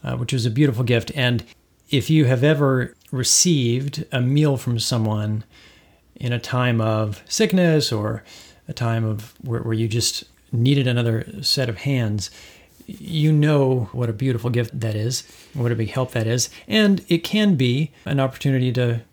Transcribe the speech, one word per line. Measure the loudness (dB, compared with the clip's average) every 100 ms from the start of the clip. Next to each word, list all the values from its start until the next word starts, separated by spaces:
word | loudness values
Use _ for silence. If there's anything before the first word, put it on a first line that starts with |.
uh, | -6 -6
which | -4
was | -2 -2
a |
beautiful | 2 2 2
gift. | 0 0 0
And | -2 0 -2 -4 -20 _ _ _
if | -2 2
you | 4 4
have | 4
ever | 4 4 2 0 -2 -10 _
received | -4 2 2 4 4 2 0 -2 -8 -6
a | -2
meal | 2 4 2 0
from | -2 -2
someone | 0 0 0 0 -2 -4 -6 -20 -20 -20 _ _ _ -10
in | -6
a | -4
time | -4 -2 0 2
of | 0 0 -2 -6 -8
sickness | -2 2 4 4 4 2
or | -2 -4 -6 -10 -20 -20 -20 -14
a |
time | -6 -2 0
of | -2 -4 -8 _
where, | -6 -6
where | -2
you | -2 0
just | 0 -2 -4 -12 _ _
needed | 0 2 2 2
another | 0 0 -2 -4 -8
set | -4 -2 -2
of | -4
hands, | -2 0 0 -2 -6 -14 -20 -20 _ _ -20
you | -16 -6 0 2
know | 4 4 4 2 2 -2
what | -4 -4
a |
beautiful | -2 -2 0 0
gift | -2 -2 -4
that | -4
is, | -2 -4 -4 -10 -20 -14
what | -4 -2
a | 0
big | -2
help | -2 -4
that | -2 0
is. | 0 -2 -8 -4
And | 2 2 2 0
it | -2
can | 0 0 2 4
be | 2 0 -2 _ -4
an | -2
opportunity | -2 -2 0 2 2
to | 0 0 -2 -6